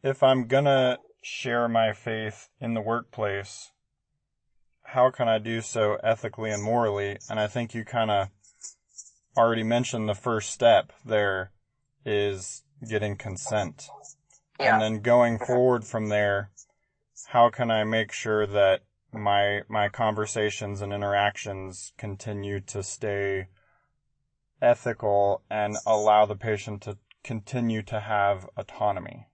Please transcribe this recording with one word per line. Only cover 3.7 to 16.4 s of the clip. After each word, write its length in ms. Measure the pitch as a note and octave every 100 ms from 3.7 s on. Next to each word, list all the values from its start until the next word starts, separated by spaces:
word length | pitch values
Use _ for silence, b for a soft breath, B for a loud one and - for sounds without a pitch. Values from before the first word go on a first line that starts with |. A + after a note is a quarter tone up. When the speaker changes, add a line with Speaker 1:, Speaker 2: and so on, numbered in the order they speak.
| _ _ _ _ _ _ _ _ _ _ _
Speaker 1:
how 260 | - C3 B2+
can 180 | - A#2+
I 100 | A2+
do 240 | G#2+ A2+
so 340 | A2+ A#2 G#2+ G#2
ethically 480 | A2+ A2+ A2 - A2
and 120 | G#2
morally? 540 | G#2 A#2+ A2+ G2+ G2+ G2+ -
And 100 | G#2+
I 80 | G#2
think 260 | B2 A#2
you 100 | A#2
kinda 480 | A2 B2 A2 G2+ F#2+ _ _ _ - _ _ - - _ _ -
already 280 | A#2 A2+
mentioned 440 | A2 A#2+ A#2+ A#2 G#2+
the 60 |
first 380 | G2+ B2 A2 -
step 400 | - A#2 G2+ - - A#2+
there 460 | A2 G2+ F#2+ F#2 _ _ _ _ _ -
is 580 | G#2 G2+ G2 F2+ - _ _ A2
getting 280 | G#2+ G#2 G2
consent. 760 | G#2+ F#2+ - G#2+ F2+ - - - - - _ _ _ -
Speaker 2:
Yeah. 140 | C3+
Speaker 1:
And 80 | A2+
then 200 | A2 A2
going 340 | A#2 B2 A#2+ A2+
Speaker 2:
Mm-hmm. 100 | -
Speaker 1:
forward 400 | B2 B2+ A#2+ G#2+
from 240 | A#2 G#2+
there, 420 | G#2 G#2 G2+